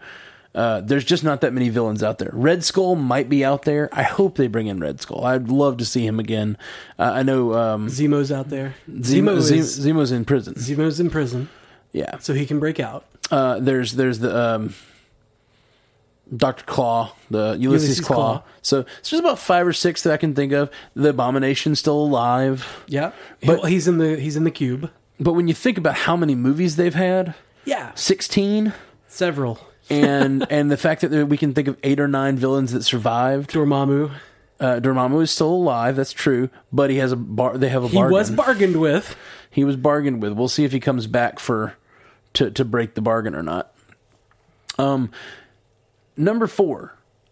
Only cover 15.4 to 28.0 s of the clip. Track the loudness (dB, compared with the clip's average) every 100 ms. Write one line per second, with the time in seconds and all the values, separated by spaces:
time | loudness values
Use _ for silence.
15.4 | _ _ _ _ _ _ _ _ -12 -2
16.4 | -2 -2 -6 -2 0 0 -2 -8 -6 -2
17.4 | -2 0 2 2 2 -2 0 0 0 -2
18.4 | -8 -10 -2 -2 -2 -10 -4 0 0 0
19.4 | 2 2 2 2 0 0 0 0 0 0
20.4 | 0 0 -2 -6 -14 0 2 2 0 2
21.4 | 0 0 0 0 0 0 2 2 2 2
22.4 | 0 -2 -8 -16 -6 -4 -4 -8 -20 -2
23.4 | 2 2 4 2 2 2 2 0 -2 0
24.4 | -2 0 -4 -4 -8 _ _ -2 0 2
25.4 | 2 2 0 0 -2 0 0 0 2 2
26.4 | 2 2 0 2 0 2 0 0 -2 -8
27.4 | _ _ -6 -6 -6 -4